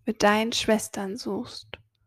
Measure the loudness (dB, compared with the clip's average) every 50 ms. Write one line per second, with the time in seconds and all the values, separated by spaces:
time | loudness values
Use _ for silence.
0 | -6 -6 0 4 4 4 6 4 2 0 -2 -2 2 2 2 2 0 -4 -8 -8
1 | -8 -6 -8 -6 -6 -4 -4 -4 -6 -8 -12 -16 -16 _ -18 -20 _ _ _ _
2 | _